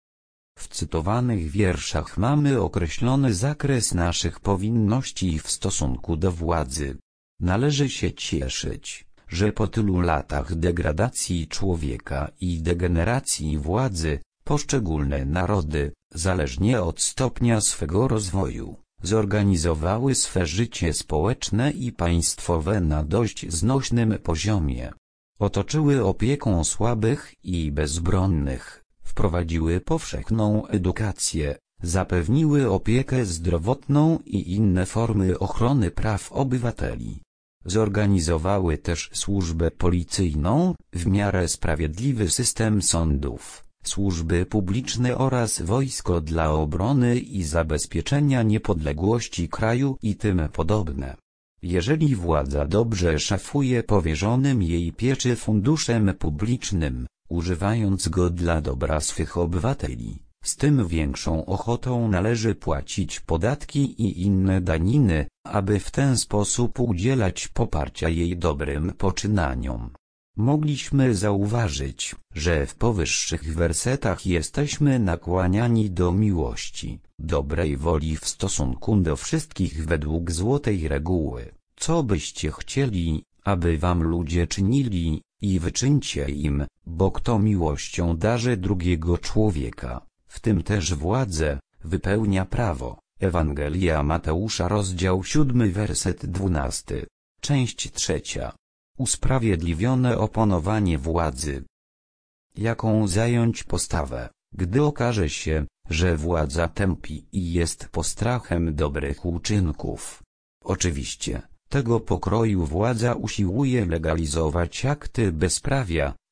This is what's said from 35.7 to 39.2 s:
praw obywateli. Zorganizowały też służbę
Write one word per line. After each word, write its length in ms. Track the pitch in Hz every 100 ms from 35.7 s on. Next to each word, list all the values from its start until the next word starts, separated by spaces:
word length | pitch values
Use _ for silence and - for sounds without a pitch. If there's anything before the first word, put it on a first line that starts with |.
| 139 87
praw 400 | - 110 104 -
obywateli. 880 | - 135 127 117 - - 117 110 - - _ _ _ 90
Zorganizowały 1120 | 101 107 101 101 98 80 82 87 101 90 76
też 320 | - 82 -
służbę 580 | -